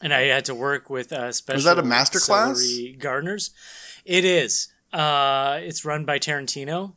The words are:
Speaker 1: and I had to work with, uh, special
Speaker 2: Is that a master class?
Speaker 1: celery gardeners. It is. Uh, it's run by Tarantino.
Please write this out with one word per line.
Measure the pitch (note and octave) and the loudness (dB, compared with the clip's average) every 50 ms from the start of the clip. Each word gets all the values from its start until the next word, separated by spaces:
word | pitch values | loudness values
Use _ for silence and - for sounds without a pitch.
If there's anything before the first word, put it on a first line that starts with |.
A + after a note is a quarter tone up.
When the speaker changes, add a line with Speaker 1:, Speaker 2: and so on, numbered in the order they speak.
Speaker 1:
and | - D3 C#3+ | -4 0 0
I | C3 C3 | 2 4
had | C#3 C3 C#3 C3+ | 4 2 2 0
to | C#3 C3 | -2 -6
work | A#2 C3 C#3 C#3+ C3+ - - | -4 -2 -2 -2 -4 -4 -6
with, | C#3 B2+ A#2+ - - | -8 -8 -6 -6 -6
uh, | C3+ A#2+ B2 | -6 -6 -6
special | A#2 - - - C3+ C#3 | -6 -6 -4 -2 -2 2
Speaker 2:
Is | C#3 | 4
that | E3+ F3 F3 | 4 4 4
a | D3+ | 4
master | A#2+ A#2+ B2 C#3 - - F3+ | 2 2 2 2 2 0 0
class? | - - G3+ G3+ A3+ C4 C4+ - | 2 2 2 2 2 2 0 0
Speaker 1:
celery | - B2 B2 A#2+ A#2+ B2+ C3 C3 | -2 -2 -4 -6 -8 -10 -12 -10
gardeners. | C#3 C#3 B2+ C#3 D#3 F3+ G#3 G3+ - - - - - - - - - - - - _ | -6 -4 -4 -4 -4 -4 -6 -6 -8 -10 -10 -16 -20 -20 -20 -20 -20 -20 -20 -20 _
It | F#3+ F3 F#3 F#3 | 2 2 4 4
is. | F#3 F3+ E3 C3 G#2+ - - - - _ _ _ _ | 6 4 4 4 2 0 -4 -4 -6 _ _ _ _
Uh, | - E3+ D3+ D3+ D3 C#3+ C#3 C#3 C#3 C3+ C3+ C#3 C#3+ D#3 | -2 0 2 2 4 4 4 4 4 2 2 0 -2 -2
it's | F3 F3 - - - | -6 -8 -10 -8 -6
run | D3+ D3+ D3+ D3+ | -4 -4 -4 -2
by | D3 C#3+ C#3 | -2 -2 -2
Tarantino. | - D#3+ D3 C#3+ C#3 B2+ - C#3+ C3+ C#3 D#3+ F3+ G3 G3 - | -2 -2 -4 -4 -4 -6 -8 -8 -6 -6 -6 -6 -6 -8 -12